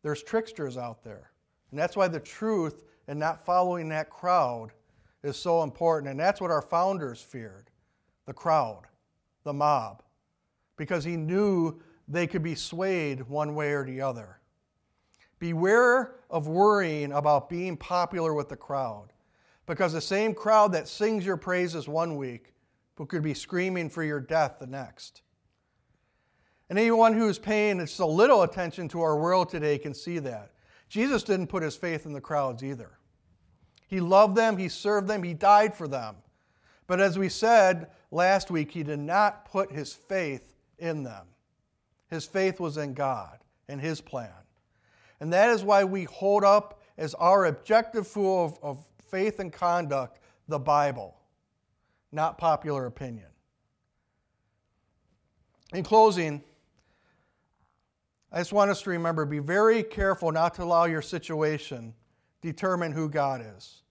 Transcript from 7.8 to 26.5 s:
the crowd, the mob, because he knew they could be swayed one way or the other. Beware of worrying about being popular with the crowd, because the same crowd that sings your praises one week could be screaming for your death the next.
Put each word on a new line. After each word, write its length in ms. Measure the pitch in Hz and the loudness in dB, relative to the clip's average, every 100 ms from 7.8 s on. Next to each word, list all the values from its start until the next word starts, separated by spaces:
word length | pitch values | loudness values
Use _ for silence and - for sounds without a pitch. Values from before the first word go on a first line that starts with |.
| _ _ _ _ - | _ _ _ _ -20
the 80 | |
crowd, 540 | 123 170 160 117 101 _ _ _ _ _ _ | -8 0 2 0 -6 _ _ _ _ _ _
the 100 | 151 | -10
mob, 480 | 143 147 143 110 98 _ _ _ _ _ _ _ - | 0 2 2 -2 -12 _ _ _ _ _ _ _ -14
because 280 | 156 180 | -4 -4
he 140 | 151 170 | -2 -4
knew 600 | 156 185 208 185 165 160 _ _ - | -2 0 2 2 0 -4 _ _ -8
they 200 | 160 170 | -4 -2
could 160 | 180 | -2
be 100 | 160 | -4
swayed 760 | 156 - 165 190 185 151 131 123 | -6 -8 -4 -2 -2 -2 -6 -6
one 260 | 147 147 151 | -4 -4 -2
way 160 | 147 | -2
or 120 | 143 | -2
the 180 | 131 131 | -4 -4
other. 380 | 135 120 95 92 _ _ _ _ _ _ _ _ _ _ | -6 -6 -14 -20 _ _ _ _ _ _ _ _ _ _
Beware 760 | 170 165 185 220 247 254 247 - _ | -6 0 4 6 6 4 0 -10 _
of 180 | 165 151 | -6 -2
worrying 640 | 170 202 208 180 151 143 | 4 6 6 2 -2 -2
about 380 | 143 147 147 139 | 0 4 2 2
being 260 | 170 185 165 | -6 -6 -8
popular 580 | - 180 175 185 165 151 | -4 -2 -2 -2 -2 -2
with 120 | 139 | -6
the 80 | 131 | -12
crowd, 560 | - 139 127 104 - _ _ _ _ _ - | -8 -6 -6 -8 -18 _ _ _ _ _ -10
because 260 | 151 185 | -2 -2
the 100 | 160 | -2
same 340 | - 190 220 220 | -2 0 0 -2
crowd 360 | 208 220 208 | 4 6 6
that 140 | 165 143 | 2 -4
sings 380 | - 208 220 185 | -2 -2 0 -2
your 120 | 180 | -4
praises 500 | - 180 180 160 147 | -2 -2 -2 -4 -6
one 280 | 156 170 151 | -4 -2 -4
week 380 | 131 120 _ _ _ _ _ _ 135 | -8 -12 _ _ _ _ _ _ -8
could 160 | 170 | -4
be 100 | 151 | -4
screaming 560 | 143 - 180 185 180 160 | -6 -6 -4 -2 -4 -6
for 140 | 170 | -6
your 160 | 156 147 | -4 -6
death 380 | 127 160 147 - | -2 0 0 -2
the 80 | 131 | -14
next. 560 | 135 120 - - _ _ _ _ _ _ _ _ _ _ _ _ _ _ | -12 -14 -18 -20 _ _ _ _ _ _ _ _ _ _ _ _ _ _